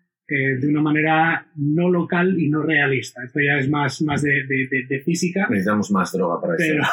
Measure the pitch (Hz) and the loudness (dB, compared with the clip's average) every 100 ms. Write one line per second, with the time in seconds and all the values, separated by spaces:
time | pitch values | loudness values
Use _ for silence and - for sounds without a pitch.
0 | _ _ - 143 135 127 147 151 151 151 | _ _ -6 -2 0 0 0 2 2 2
1 | 156 160 165 160 - 156 143 156 180 175 | 2 4 2 0 -6 -4 0 2 2 2
2 | 156 175 185 175 147 151 156 151 139 131 | 0 0 2 2 2 0 2 2 2 -2
3 | - - 123 151 143 143 135 147 139 - | -4 -12 -8 -2 0 0 0 0 -2 -2
4 | 151 143 143 139 135 135 131 135 131 135 | -2 0 0 0 0 -2 -2 -4 -4 -4
5 | - 170 180 190 - 101 95 107 98 95 | -2 -2 -2 -2 0 0 0 0 0 0
6 | 90 - 87 85 - 165 160 151 - | 0 -2 -2 -2 -2 0 0 0 0